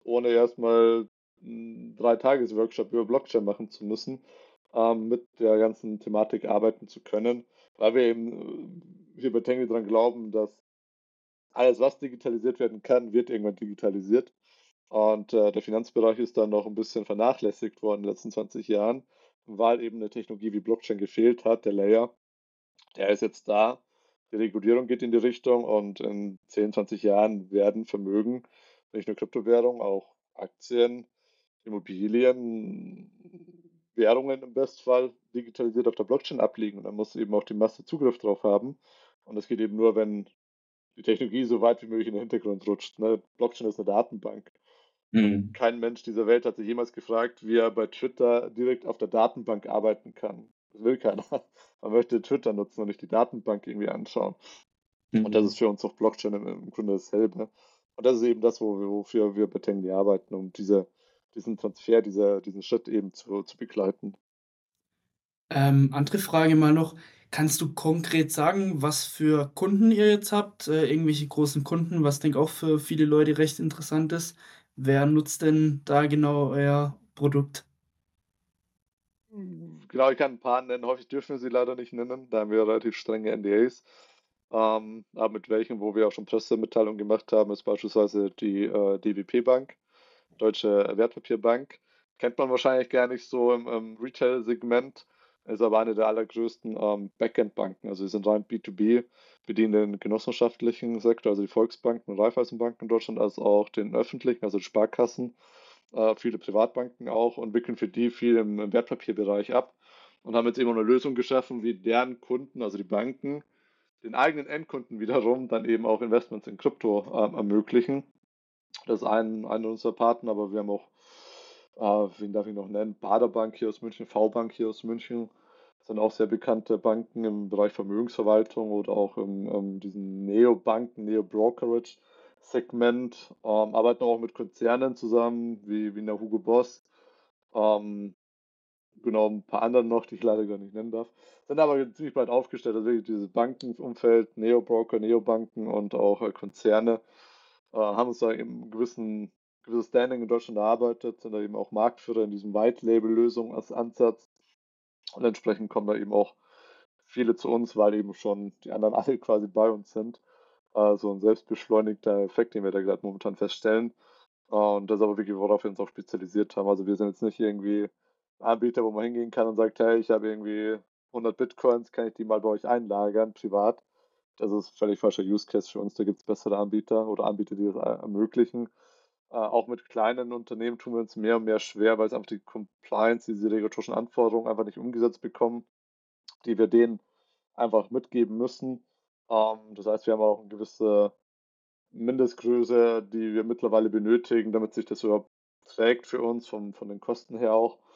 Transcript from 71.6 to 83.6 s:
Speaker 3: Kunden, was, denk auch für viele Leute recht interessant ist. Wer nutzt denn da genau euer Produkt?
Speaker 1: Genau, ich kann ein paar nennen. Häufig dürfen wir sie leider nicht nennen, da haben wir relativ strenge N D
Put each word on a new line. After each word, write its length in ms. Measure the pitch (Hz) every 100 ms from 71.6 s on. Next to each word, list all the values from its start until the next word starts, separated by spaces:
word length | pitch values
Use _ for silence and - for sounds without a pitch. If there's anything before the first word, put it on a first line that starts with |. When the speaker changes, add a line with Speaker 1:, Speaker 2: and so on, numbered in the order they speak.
Speaker 3:
Kunden, 400 | 139 170 165 170
was, 160 | 147 143
denk 160 | 156 139
auch 140 | 160
für 300 | - 160 156
viele 260 | 151 156 151
Leute 320 | 151 151 151
recht 220 | 156 -
interessant 520 | 160 - 151 156 160
ist. 240 | 165 165 - - - _ -
Wer 300 | 135 139 147
nutzt 380 | 151 151 -
denn 380 | 156 156 156 143 -
da 220 | 143 151
genau 420 | 147 147 147 143
euer 500 | 139 143 143 143 - _
Produkt? 540 | - 143 143 143 - - _ _ _ _ _ _ _ _ _ _ _ _ _ _ _ _
Speaker 1:
Genau, 800 | 214 185 165 165 156 - 131 135
ich 80 | 131
kann 160 | 135
ein 60 | 120
paar 240 | 131 127
nennen. 220 | 127 123 120
Häufig 220 | 127 117
dürfen 260 | 139 -
wir 60 | 135
sie 100 | 123
leider 260 | 123 123 127
nicht 180 | 120
nennen, 340 | 120 123 127 123
da 80 | 113
haben 100 | 104
wir 180 | 110 107
relativ 280 | 113 113 -
strenge 360 | - 110 107
N 120 | 113
D 220 | 101 104